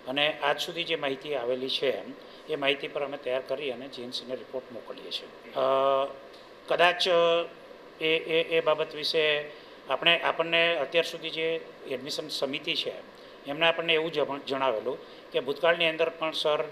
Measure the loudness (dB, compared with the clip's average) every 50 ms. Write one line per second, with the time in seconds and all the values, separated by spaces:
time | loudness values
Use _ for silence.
0 | -8 -4 0 2 2 2 2 2 2 2 2 0 -2 -6 -4 -4 -4 -2 -2 -2
1 | -2 -2 -4 -4 -4 -4 -4 -2 0 0 -2 0 -2 -2 -2 0 0 0 0 0
2 | -4 -10 -12 -14 -16 -18 -18 -14 -8 -6 -4 0 2 2 2 0 -2 -6 -6 -4
3 | -6 -6 -6 -6 -4 -2 -2 -2 -2 -4 -6 -4 -4 -6 -6 -6 -8 -12 -12 -10
4 | -10 -8 -8 -8 -8 -8 -8 -10 -8 -8 -10 -10 -10 -10 -12 -14 -12 -12 -14 -14
5 | -12 -10 -10 -10 -10 -12 -16 -18 -16 -8 -4 0 2 2 4 4 4 4 4 2
6 | 2 0 -4 -10 -16 -18 -18 -20 -20 -20 -20 -12 -4 0 4 6 6 6 6 4
7 | 2 4 4 6 6 6 4 4 2 -2 -6 -16 -18 -18 -20 -20 -20 -18 -8 -2
8 | 0 2 2 2 2 2 2 2 2 2 2 2 4 4 2 2 0 -2 -4 -4
9 | -4 0 2 4 4 4 4 2 0 -4 -10 -16 -18 -20 -20 -12 -6 -4 -2 2
10 | 4 4 4 4 4 2 2 2 2 2 4 4 4 4 4 2 0 0 2 2
11 | 2 2 -2 -8 -8 -8 -4 -2 -2 -2 -2 -2 -6 -8 -16 -14 -10 -6 -6 -6
12 | -6 -6 -6 -6 -6 -6 -4 -4 -2 -2 -4 -4 -4 -2 -2 -2 -2 -4 -6 -8
13 | -10 -16 -18 -20 -20 -20 -20 -14 -10 -8 -2 2 4 4 4 4 2 2 4 4
14 | 2 2 0 0 0 0 -2 -4 -6 -4 -2 0 2 2 2 0 0 -2 -4 -6
15 | -8 -14 -18 -20 -10 -4 -4 -2 -2 -2 -2 2 4 4 4 6 4 2 2 2
16 | 0 0 0 -2 -4 -4 -2 0 0 2 2 0 0 -4